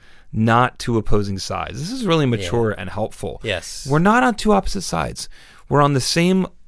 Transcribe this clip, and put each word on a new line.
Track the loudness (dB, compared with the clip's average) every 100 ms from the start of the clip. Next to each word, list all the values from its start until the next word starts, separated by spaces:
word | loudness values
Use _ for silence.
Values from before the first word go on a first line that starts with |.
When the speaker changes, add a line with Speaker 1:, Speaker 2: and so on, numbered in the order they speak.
| -20 -20 -8
Speaker 1:
not | 0 4 4 4 0
two | -2 0
opposing | 4 4 2 -4
sides. | -6 -6 -6 -8
This | -8
is | -4 0
really | 2 2
mature | 0 -2 0 0
Speaker 2:
Yeah. | -2
Speaker 1:
and | -6
helpful. | -6 -6 -6 -10 -8
Speaker 2:
Yes. | -4 -4 -6 -10 0
Speaker 1:
We're | 2
not | 4 4
on | 2
two | 0 2
opposite | 2 2 -4
sides. | -4 -4 -4 -8 -12 -16 -20 -20 -2
We're | 2
on | 4
the | 2
same | 0 0 2 2 -2 -8